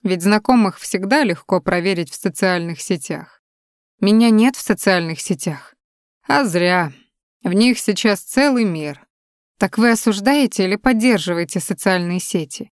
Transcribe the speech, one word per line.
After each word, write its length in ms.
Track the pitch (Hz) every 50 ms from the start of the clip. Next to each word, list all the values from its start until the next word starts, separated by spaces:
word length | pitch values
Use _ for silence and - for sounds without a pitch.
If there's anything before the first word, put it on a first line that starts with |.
| -
Ведь 200 | 196 185 175 175
знакомых 560 | 202 214 214 214 - 254 240 214 190 - -
всегда 440 | - - - 185 190 196 254 302 285
легко 380 | 202 170 - _ - 190 180
проверить 480 | - 190 190 180 170 196 190 170 170 -
в 60 | -
социальных 680 | - - 190 - - 196 185 180 180 170 170 165 -
сетях». 560 | - - 190 170 - - 165 - - _ _ _ _ _ _ _ _ _ _ _ _ _ _ _
«Меня 300 | 190 202 214 220 233 233
нет 260 | 220 214 226 262 269
в 60 | -
социальных 580 | - - 208 - - 196 185 175 170 160 160 -
сетях». 540 | - - - 135 - 175 151 135 - - _ _ _ _ _ _ _ _ _ _ _
«А 180 | - 269 285 277
зря. 460 | 202 165 175 175 180 180 180 170 147 135 _ _ _ _ _ _ _ _ _ -
В 80 | 185
них 280 | 180 202 233 254 240 -
сейчас 400 | - - 202 - - 220 202 -
целый 440 | - - - 262 277 285 262 247 226
мир». 440 | 196 170 160 151 147 143 - _ _ _ _ _ _ _ _ _ _ _
«Так 220 | _ - - - -
вы 100 | 226 240
осуждаете 760 | 226 220 - 226 202 202 202 254 277 294 269 220 - - 190
или 100 | 185 202
поддерживаете 840 | 214 - 254 254 220 220 254 233 185 151 185 175 170 170 170 - 185
социальные 600 | - - 190 - - 190 185 180 175 175 180 180
сети?» 500 | - - - 170 156 143 - - - - _